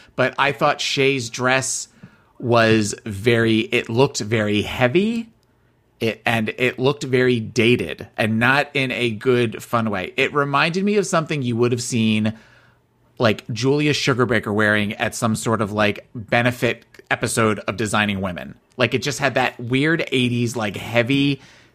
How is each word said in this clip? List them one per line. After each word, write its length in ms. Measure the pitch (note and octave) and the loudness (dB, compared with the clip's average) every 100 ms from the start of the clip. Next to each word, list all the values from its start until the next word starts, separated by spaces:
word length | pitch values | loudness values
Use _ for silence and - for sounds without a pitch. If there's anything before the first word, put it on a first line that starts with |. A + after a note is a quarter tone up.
| - | -14
But 200 | - C3 - | -2 -2 0
I 140 | C#3 | 0
thought 260 | C#3+ D3+ - | 2 0 0
Shay's 520 | - C#3+ C3+ C3+ A2+ | -4 0 0 0 -4
dress 580 | - B2 C3 B2+ - - _ - _ _ - | -4 0 0 0 -6 -10 _ -20 _ _ -8
was 560 | B2 A#2 A2+ A2 G#2 - - | 0 4 6 4 2 -4 -10
very, 540 | G2 A2+ A#2 A2+ A2 | -4 2 2 4 2
it 280 | A#2 A#2+ - | 2 -2 -2
looked 300 | A#2 C3+ - | 2 0 0
very 400 | G#2+ A2+ G#2 G#2 | -4 -2 0 0
heavy, 680 | - - B2+ D#3+ G#3 A#3 A3+ _ _ _ _ _ _ - | -2 0 2 2 0 -2 -8 _ _ _ _ _ _ -6
it, 220 | A2+ G2+ - | -4 -2 -2
and 240 | A#2 A2 - | 0 0 0
it 200 | B2 - | -2 0
looked 240 | C3 C#3+ | 0 0
very 380 | C#3 B2+ B2+ B2 | 0 2 2 2
dated, 680 | G#2+ G2 A#2 A#2+ E2+ C#2 - - | 0 2 4 4 0 -10 -12 -4
and 200 | A2 A2 | -2 2
not 300 | A#2+ C#3 C#3+ | 2 2 0
in 160 | C#3+ C3 | -2 -4
a 180 | G#2+ A#2+ | -2 -2
good, 520 | G#2 B2+ B2 A#2+ G2+ | -2 0 2 2 -4
fun 260 | - A#2 A2+ | -4 -2 -2
way. 240 | G2+ F#2 - | -4 -4 -2
It 160 | C3+ | 0
reminded 500 | D3 C#3+ C#3+ D#3 E3+ | 0 0 0 0 0
me 120 | G3 G#3 | 0 0
of 100 | F3+ | 0
something 340 | F3 D#3 D#3 | 0 -2 -2
you 160 | B2 A#2 | -2 0
would 160 | B2 | 0
have 100 | A#2+ | 0
seen, 520 | A#2 B2+ A2 G#2+ G#2+ A2 - _ _ _ _ _ _ - | -2 0 2 2 0 -4 -12 _ _ _ _ _ _ -2
like, 300 | A#2+ G2+ - | 0 0 -4
Julia 440 | A2 B2+ D3 D3+ | -4 0 2 2
Sugarbaker 580 | C#3+ - B2 A#2+ A2+ G#2+ | 0 0 2 2 0 0
wearing 380 | G#2 G#2+ G#2 G#2 | 0 2 2 0
at 220 | G#2+ A2 | -2 -4
some 200 | - A#2 | -2 -2
sort 280 | A2 - A2 | -2 0 0
of, 100 | G#2 | 0
like, 340 | G#2 G#2 G2+ - | 0 0 0 -8
benefit 720 | B2 G2 A#2+ A#2+ A#2+ B2 - _ - - | -14 -2 0 0 0 -2 -4 _ -16 -6
episode 520 | C3 A#2+ - A2 G#2 | -4 -2 0 0 0
of 160 | - G2 | -4 -4
Designing 440 | A2+ G#2+ G#2 G2 | -2 0 0 -2
Women. 360 | F#2+ E2+ C2 - _ - | -4 -8 -12 -16 _ -4
Like, 160 | A#2 | -2
it 60 | B2 | -2
just 220 | D3 C3+ | -4 -2
had 140 | C#3 | -2
that 240 | B2+ B2+ - | 0 -2 -2
weird 460 | A#2+ C3 D3+ D#3+ - | -4 0 0 0 -2
eighties, 460 | C3 B2 A#2+ A#2+ A#2 | 0 0 0 -2 -2
like, 200 | G#2+ F2+ | -6 -6
heavy, 640 | - A#2 A#2 C#3 C#3+ C#3 - - _ | -4 0 2 2 2 0 -6 -20 _